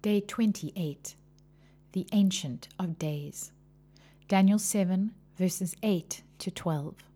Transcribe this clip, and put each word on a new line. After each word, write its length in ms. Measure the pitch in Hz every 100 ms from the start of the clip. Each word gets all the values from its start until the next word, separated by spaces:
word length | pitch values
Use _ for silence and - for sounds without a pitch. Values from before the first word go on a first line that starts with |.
| 208
Day 140 | 208
twenty-eight. 960 | 202 - 220 - 151 - 156 139 - - - - - _ - _ _
The 160 | 190 -
Ancient 560 | 208 190 - 143 120 - -
of 180 | 180 160
Days. 540 | 156 147 147 - - - - - - - - - -
Daniel 280 | 196 190 214
seven, 540 | - 208 180 190 214 - -
verses 400 | - 180 - 180 -
eight 400 | - 180 - - - -
to 100 | -
twelve. 460 | - 170 151 147 - -